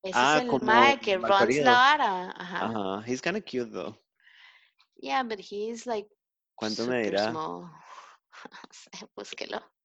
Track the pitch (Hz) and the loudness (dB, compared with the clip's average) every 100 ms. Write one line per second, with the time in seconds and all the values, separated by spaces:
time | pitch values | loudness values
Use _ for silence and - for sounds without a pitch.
0 | 190 185 247 151 247 233 - 226 269 269 | -2 2 4 4 2 0 4 6 6 4
1 | 220 190 185 196 214 277 269 247 262 302 | 0 -2 2 4 4 4 6 6 6 4
2 | 240 185 185 - 180 180 185 107 98 98 | 2 -2 -6 -10 -10 -6 -4 -4 -4 -6
3 | 113 127 165 208 - 127 120 101 85 113 | -6 -6 -4 -6 -6 -6 -6 -8 -10 -12
4 | _ _ _ _ - _ _ _ _ _ | _ _ _ _ -20 _ _ _ _ _
5 | 269 269 247 214 185 202 214 233 247 220 | -4 -4 -4 -8 -10 -8 -6 -8 -6 -8
6 | 208 _ _ _ _ - 110 107 117 123 | -8 _ _ _ _ -8 -6 -4 -2 -2
7 | 107 98 107 151 160 175 175 151 - - | 0 0 -2 -4 -8 -10 -14 -20 -20 -20
8 | - - _ - - - - - - - | -20 -20 _ -20 -20 -20 -20 -20 -20 -18
9 | 208 - 202 - - 208 - _ | -18 -16 -14 -10 -8 -10 -12 _